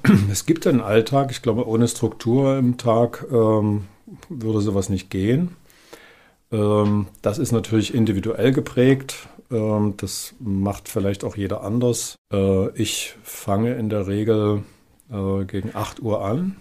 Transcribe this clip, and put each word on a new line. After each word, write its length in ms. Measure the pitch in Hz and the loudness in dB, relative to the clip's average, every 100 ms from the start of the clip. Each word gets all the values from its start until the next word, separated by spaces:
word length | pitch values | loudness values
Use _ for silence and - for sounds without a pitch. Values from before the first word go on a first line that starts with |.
| - | 6
<clears throat> 180 | 196 101 | 6 4
es 160 | 98 - | -2 0
gibt 180 | 165 190 | 0 2
einen 160 | 127 | 0
Alltag. 480 | 101 110 110 139 135 | 4 2 4 2 0
Ich 140 | 120 | -2
glaube, 240 | 120 110 113 | -2 0 0
ohne 200 | 113 117 | 2 2
Struktur 680 | - 113 - 117 127 135 135 | 2 -4 -2 0 2 2 2
im 200 | 123 123 | 2 0
Tag, 480 | 117 113 120 - - | 2 2 2 -2 -2
ähm, 540 | 123 110 110 104 104 95 - - 170 - | 2 4 4 2 -2 -6 -16 -20 -20 -14
würde 320 | 147 110 107 | -8 -2 0
sowas 280 | 104 98 98 | 0 -2 -2
nicht 220 | 95 - | -4 -4
gehen. 440 | 95 98 135 175 - - _ _ - - - _ _ _ | -2 0 0 0 -6 -20 _ _ -20 -20 -20 _ _ _
Ähm, 560 | 110 104 104 104 104 101 - | -2 2 2 2 0 -4 -4
das 180 | 107 104 | -4 -2
ist 120 | 135 | -2
natürlich 420 | 117 95 110 101 | -2 2 0 2
individuell 600 | 127 110 98 104 104 120 | 0 2 0 -2 0 2
geprägt. 720 | 135 147 - 131 135 135 - - - _ | 2 0 2 4 4 0 -14 -18 -20 _
Ähm, 440 | 117 107 107 104 98 | -2 0 2 0 -2
das 360 | 98 - - - | -8 -8 -12 -12
macht 480 | 117 98 98 98 - | -4 -2 -2 -4 -6
vielleicht 360 | 110 98 101 | -2 -2 -2
auch 120 | 117 - | -6 -6
jeder 260 | 95 104 | -4 -4
anders. 540 | 98 117 123 117 - - _ | -4 0 0 0 -6 -14 _
Äh, 380 | 101 98 95 95 | 0 2 2 0
ich 440 | - 104 - - - | -2 -4 -4 -8 -14
fange 520 | - - - 101 117 127 | -18 -12 -4 0 0 -2
in 140 | 107 | -4
der 180 | 104 95 | -2 -2
Regel, 560 | 101 107 110 104 104 98 _ _ _ _ | -2 0 2 2 0 -4 _ _ _ _
äh, 340 | 104 98 98 95 | -6 -4 -2 -4
gegen 260 | 101 110 | -6 -6
acht 280 | 101 107 - | -6 -8 -6
Uhr 220 | 117 104 | -4 -2
an. 320 | 98 127 185 190 | -2 -2 -4 -6